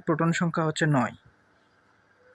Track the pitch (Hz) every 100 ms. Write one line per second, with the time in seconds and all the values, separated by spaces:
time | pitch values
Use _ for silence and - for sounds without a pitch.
0 | 175 160 165 165 170 170 156 - 156 139
1 | 110 - _ _ _ _ _ _ _ _
2 | _ _ _